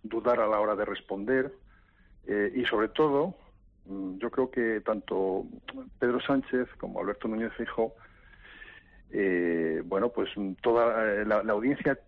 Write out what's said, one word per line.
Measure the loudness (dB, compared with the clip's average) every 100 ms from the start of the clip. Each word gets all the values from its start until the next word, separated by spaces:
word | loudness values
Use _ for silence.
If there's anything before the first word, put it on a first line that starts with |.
dudar | -2 0 2 4
a | 4
la | 4
hora | 2
de | 2
responder, | -2 -4 -6 -6 0 0 0 -8 -20 -20 _ _ -20 -16 -4
eh, | 0 0
y | 0
sobre | 0 0 0
todo, | 2 2 4 0 -4 -20 -20 -20 _
mm, | -12 -8 -6 -6
yo | -4
creo | 0 0
que | 0 0 0
tanto | -2 -4 -2 -2 0 -2 -6 -14 -14 -14 -16 -2
Pedro | 0 0
Sánchez | 2 0 2 -2 -2 -8
como | -8 -6
Alberto | -4 -4 -4
Núñez | -4 -4
Feijóo, | -6 -6 -2 -2 -4 -20 -20 -20 -20 -20 -20 -20 -20 -20 -20 -8
eh, | 0 2 2 2 2 0 -2
bueno, | -2 0 0
pues, | -2 -4 -4
mm, | -6 -2
toda, | 2 4 4 2 2
eh, | 0
la, | 2 2
la | 2
audiencia | 2 2 0 0 -2